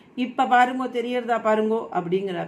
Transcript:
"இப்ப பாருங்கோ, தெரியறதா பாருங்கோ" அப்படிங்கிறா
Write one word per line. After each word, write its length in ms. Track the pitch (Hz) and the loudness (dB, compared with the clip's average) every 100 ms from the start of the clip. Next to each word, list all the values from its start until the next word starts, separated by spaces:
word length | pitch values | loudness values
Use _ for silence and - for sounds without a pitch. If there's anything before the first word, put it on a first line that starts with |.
| - - | -12 -6
"இப்ப 280 | 240 - | -4 -2
பாருங்கோ, 440 | 254 247 247 262 254 | 4 4 4 0 -4
தெரியறதா 540 | 240 233 247 233 226 | -4 -4 -4 -2 0
பாருங்கோ" 460 | 220 214 214 226 - | 2 2 2 0 -2
அப்படிங்கிறா 540 | 180 170 190 196 175 | -4 -2 -2 -2 -6